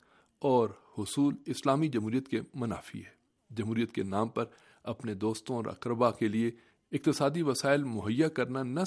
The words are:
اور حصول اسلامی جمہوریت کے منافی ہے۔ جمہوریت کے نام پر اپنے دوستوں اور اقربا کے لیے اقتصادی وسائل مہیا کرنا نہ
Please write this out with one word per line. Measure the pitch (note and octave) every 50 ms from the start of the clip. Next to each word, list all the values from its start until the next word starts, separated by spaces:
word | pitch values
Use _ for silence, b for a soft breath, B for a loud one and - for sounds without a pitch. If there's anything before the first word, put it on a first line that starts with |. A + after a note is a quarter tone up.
| b b b b b b b _
اور | - C#3 B2+ B2 A2+ G#2 G2+ - - - - -
حصول | G2+ - - C#3+ C#3+ C#3+ - - -
اسلامی | - - - - C#3+ C3+ D3 D#3+ D#3
جمہوریت | B2+ A2+ G#2 A2 A2+ C3 C3+ -
کے | - A2+ - - -
منافی | C3+ A#2+ A2+ F#2+ - - - - G2+
ہے۔ | F#2+ - - _ _ _ _ _ _ -
جمہوریت | A2+ A2 G#2+ A2 A2+ A2+ A#2 A2+ -
کے | - G2+
نام | F#2+ G2 G2+ A2 A#2
پر | - A2+ A#2 A2+ b b b b b b b
اپنے | A#2+ A#2 - - A2+ G#2
دوستوں | F#2+ G#2+ A2 A2 - - - C3
اور | A#2 G#2+
اقربا | - - - - A#2+ A#2+ A2+ B2 A#2
کے | A2 - A#2+ G#2+
لیے | G2 A2 A#2 A#2 A#2 b b b b b b - -
اقتصادی | D3 - D#3 C#3 - D3 C#3 D3+ E3+ E3
وسائل | C#3 B2 - - C#3 C#3+ D3 C#3+
مہیا | C3 A2+ G#2 F#2+ G#2 A2+ C3 D#3 D#3
کرنا | D#3 C3+ B2 A#2+ B2+ C3 C3
نہ | A#2+ B2+ E3 F#3